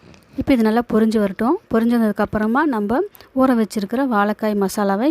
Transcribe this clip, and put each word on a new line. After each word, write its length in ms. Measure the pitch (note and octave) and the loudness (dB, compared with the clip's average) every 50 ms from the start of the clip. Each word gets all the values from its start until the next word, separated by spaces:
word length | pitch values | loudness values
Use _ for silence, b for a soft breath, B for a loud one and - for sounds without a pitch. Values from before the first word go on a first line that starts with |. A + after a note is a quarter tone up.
| b b b b b b - - | b b b b b b -12 -6
இப்போ 100 | - - C#4 | 0 2 2
இது 120 | A#3 A3 G#3+ | 2 2 2
நல்லா 140 | G#3+ A#3+ A#3+ - | 2 0 0 0
பொரிஞ்சு 280 | - A3 A3 A3 G#3+ A3 G#3 | 0 2 2 2 2 0 0
வரட்டும். 340 | G3+ F#3+ - A3 B3 E4 G#4 _ - | -2 -2 -2 -2 0 -2 -2 _ -2
பொரிஞ்சதுக்கப்புறமா 880 | - A3+ A3+ A#3 A#3+ A#3 A3+ G#3+ G3+ - G#3 G3 - G#3+ G#3+ G#3+ A#3 C#4 D#4+ D4+ B3 | -2 0 0 2 2 2 0 0 0 -2 -4 -2 -2 -2 -2 0 0 0 0 0 -2
நம்ம 260 | G#3+ G#3 G3+ A#3+ D4 G4+ G#4 B B B B B C4 | -2 -2 -2 -2 -2 -2 -4 B B B B B 0
ஊற 140 | B3+ C4 B3 A3+ | 2 2 2 2
வச்சிருக்கிற 400 | A3 G3+ - A3 G3+ G3 A#3 B3+ C#4 C4 A#3 | 0 -2 -4 -6 -6 -4 -4 -4 -2 0 0
வாழைக்காய் 440 | G#3 G3+ G#3 G#3+ - A3 G#3+ G#3 G3+ G3+ | 0 0 0 -2 -2 -2 -2 0 0 -2
மசாலாவை 420 | F#3+ - G#3+ G3+ G3 G3 G3+ A#3+ D#4 | -2 -2 -2 -2 0 0 0 2 2